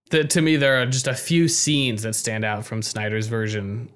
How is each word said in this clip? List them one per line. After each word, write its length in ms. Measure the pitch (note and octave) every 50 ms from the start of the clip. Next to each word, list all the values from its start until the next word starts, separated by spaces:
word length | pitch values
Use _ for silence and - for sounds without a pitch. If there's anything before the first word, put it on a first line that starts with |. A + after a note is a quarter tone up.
| _ -
the, 120 | - D#3 D3+
to 180 | C#3+ - F3
me, 140 | D#3+ D#3+ D#3+
there 260 | D3+ C#3+ C3+ C3 C3
are 60 | B2
just 220 | B2 C3 B2+ - C3+
a 60 | B2+
few 340 | - - - E3+ E3+ E3+ E3
scenes 540 | - - - D3 D3+ C#3+ C3+ B2+ A2 G#2 G#2+
that 120 | A2+ G#2+
stand 300 | - - A#2 A2 A2 A2
out 200 | G#2+ G#2+ G#2 G#2+
from 180 | - A2+ A2 A2
Snyder's 440 | - - A2+ G#2+ G#2+ G#2+ A2 G#2+
version, 640 | A2 A#2 A2+ A2 G#2+ G#2+ G#2 G2+ G2 G2+ A2+ A#2 - -